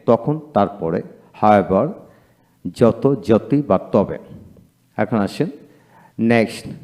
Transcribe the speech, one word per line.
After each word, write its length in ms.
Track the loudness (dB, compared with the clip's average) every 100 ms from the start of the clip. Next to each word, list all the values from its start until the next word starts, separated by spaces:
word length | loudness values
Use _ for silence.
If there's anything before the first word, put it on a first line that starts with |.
| 0
তখন, 340 | 2 0 -6 -4
তারপরে, 500 | 0 0 -2 -6 -6 -8 -16 _ -2
however, 460 | 4 4 4 0 -2 -6 -18 _ _ _ _ _ -14 0
যত, 400 | 2 2 0 -2 2
যতই 340 | 0 2 -4
বা 160 | 0 -2
তবে। 400 | 0 0 0 -4 -14 -20 -20 -20 _ _ _ -6
এখন 200 | -4 -2
আসেন 320 | -4 -4 -8 -8 -20 _ _ _ _ -4
নেক্সট, 480 | 0 2 0 -4 -16 -18